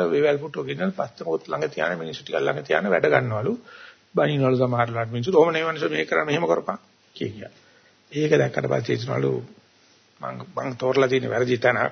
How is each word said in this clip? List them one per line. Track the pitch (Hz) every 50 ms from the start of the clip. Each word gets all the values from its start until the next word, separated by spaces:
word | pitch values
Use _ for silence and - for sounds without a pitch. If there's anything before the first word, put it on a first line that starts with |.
| 90
වේවැල් | 82 143 143 151 147 143
පුටුව | 139 151 151 - - -
ගෙනල් | - - 160 185 196
පස්ත | 185 - 143 - - - 80
පොත් | 82 80 76 -
ළඟ | 82 76 73 78 71
තියාන | - 80 78 85 90
මිනිස්සු | 82 82 80 73 -
ටිකක් | - - 85
ළඟ | 76 69 - - 76 69
තියාන | - 76 82 95
වැඩ | 101 90 - -
ගන්නවලු. | - 69 127 127 117 107 104 117 196 240 240 - - - - - - - _ _ _
බනිනවලු | - - 147 151 147 139 135 131 127
සමහර | 123 127 123 123 120 117 117
ලාට | 117 117 117 113
මිනිස්සු. | 120 120 120 190
"ඔහොම | 185 151 165 170
නෙවෙයි | 160 160 160
මිනිස්සු | 165 160 151 165 156
මේ | 156 156 156
කරන්නේ | 156 165 160 156 151 143
එහෙම | 165 170
කරපන්" | 160 170 160 151 - - - - _ _ _ _ _ _
කිය | - - 101
කිය. | 104 104 95 - - - _ _ _ _ _ _ _ _ _ _
ඒක | 143 147 151 151 151
දැක්කට | 143 135 131 - 143 131
පස්සේ | 131 139 131 120 131 123
හිතනවලු | 113 58 - 62 67 69 67 65 60 - - - - _ _ _ _ _ _ _ _ _ _ _ -
මං, | 135 - - - 123 - -
මං | 127 135 135 123
තෝරලා | - 127 131 131 139 135
තියෙන | 127 135 127 123 113
වැරදි | 107 120 127 123 123
තැන | 117 - 123 117 107 127 -